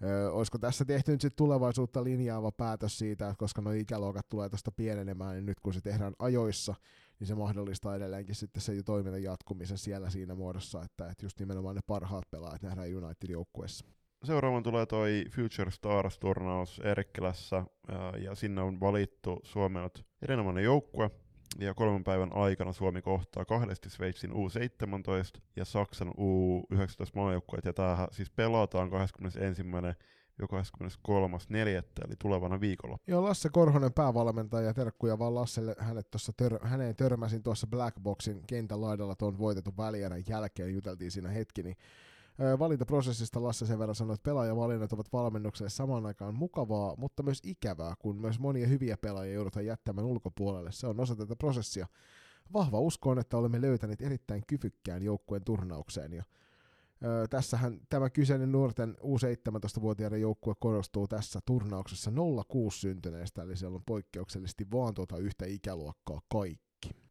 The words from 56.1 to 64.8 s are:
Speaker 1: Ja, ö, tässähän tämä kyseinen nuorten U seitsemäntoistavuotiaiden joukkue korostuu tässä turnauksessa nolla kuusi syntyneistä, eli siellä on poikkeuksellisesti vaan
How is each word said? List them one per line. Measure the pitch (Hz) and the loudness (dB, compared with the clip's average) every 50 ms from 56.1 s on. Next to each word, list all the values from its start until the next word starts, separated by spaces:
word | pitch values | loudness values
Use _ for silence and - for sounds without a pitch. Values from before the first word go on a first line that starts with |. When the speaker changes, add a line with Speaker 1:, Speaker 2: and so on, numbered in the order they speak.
Speaker 1:
Ja, | 85 85 95 - _ _ _ _ _ _ _ _ _ _ _ _ _ - 131 | -8 -10 -10 -12 _ _ _ _ _ _ _ _ _ _ _ _ _ -6 -2
ö, | 117 117 113 110 110 | 0 0 0 0 0
tässähän | - 131 131 - - 120 127 120 113 80 - - | 0 0 0 0 0 0 0 0 -2 -6 -6 -2
tämä | - 139 135 127 | 0 2 2 2
kyseinen | - 151 143 135 143 135 131 131 | 4 4 6 6 4 4 4 4
nuorten | 135 135 139 123 110 - 117 113 101 - | 6 6 6 4 4 0 -2 -2 -4 -4
U | - 143 139 117 | 0 0 2 4
seitsemäntoistavuotiaiden | 131 123 120 - - 127 107 107 101 107 - 113 107 110 107 98 107 104 107 107 | 4 2 0 0 -2 -2 -2 -2 -4 -4 -2 0 0 0 0 0 0 0 0 2
joukkue | 110 110 107 - - 113 104 - | 2 2 0 0 -2 -4 -2 0
korostuu | - 113 110 104 95 - - 104 101 98 | 0 2 2 2 0 -2 -2 -2 -2 -2
tässä | 110 107 104 - - 101 - | -2 -4 -4 -4 -8 -4 0
turnauksessa | - 127 123 104 104 101 92 95 - 92 - - 107 | 0 0 2 0 0 -4 -4 -6 -6 -8 -6 -4 -2
nolla | 110 147 175 170 139 110 101 - | 0 0 2 2 0 0 -2 -2
kuusi | - 131 113 104 - - | 0 0 0 0 -2 -2
syntyneistä, | - 95 95 90 - 90 82 85 87 95 - - | -2 -4 -4 -4 -6 -8 -6 -6 -8 -8 -8 -8
eli | 85 90 90 | -8 -8 -6
siellä | 90 92 90 92 | -6 -6 -6 -8
on | 92 - | -6 -4
poikkeuksellisesti | - 110 104 95 _ - 87 92 - - 98 92 92 - - 104 98 | -4 -4 -4 -6 _ -8 -10 -8 -8 -8 -8 -8 -8 -8 -8 -6 -2
vaan | 110 127 | 0 0